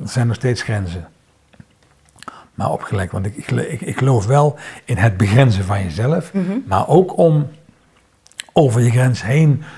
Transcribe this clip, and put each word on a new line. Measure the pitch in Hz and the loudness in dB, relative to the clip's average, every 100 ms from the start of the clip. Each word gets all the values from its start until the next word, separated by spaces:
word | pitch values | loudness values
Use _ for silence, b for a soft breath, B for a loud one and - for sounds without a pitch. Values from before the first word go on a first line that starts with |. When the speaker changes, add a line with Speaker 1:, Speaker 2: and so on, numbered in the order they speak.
Speaker 1:
zijn | 104 127 117 | -6 -2 -2
nog | 107 | -2
steeds | 127 117 | -2 -4
grenzen, | - 104 90 87 82 _ _ _ _ - - _ _ _ _ _ - B B | -4 -4 -4 -8 -12 _ _ _ _ -20 -20 _ _ _ _ _ -20 B B
maar | - 101 | -6 -4
opgerekt. | 147 - 95 92 | -4 -4 -4 -4
Want | 98 101 | -6 -8
ik, | - | -8
ik, | - | -6
ik, | 120 - 135 | -4 -4 -8
ik | - - | -8 -2
geloof | 131 120 101 | 2 2 2
wel | 143 147 - B B | 2 2 -2 B B
in | - 120 | -6 0
het | 110 95 | 0 2
begrenzen | 98 117 131 98 | 2 4 4 2
van | 95 98 | 0 -2
jezelf, | 92 78 127 175 - | -4 -4 -2 -2 -4
Speaker 2:
Mhm. | 196 180 226 - | -4 -4 -4 -2
Speaker 1:
maar | 98 - | -2 4
ook | 156 185 - | 4 2 2
om | 170 151 143 - _ _ _ _ _ _ _ - - | 4 4 0 -10 _ _ _ _ _ _ _ -20 -2
over | - 139 117 | 2 2 4
je | 120 | 2
grens | 120 127 120 | 2 2 0
heen | 101 143 156 135 B | 0 2 4 2 B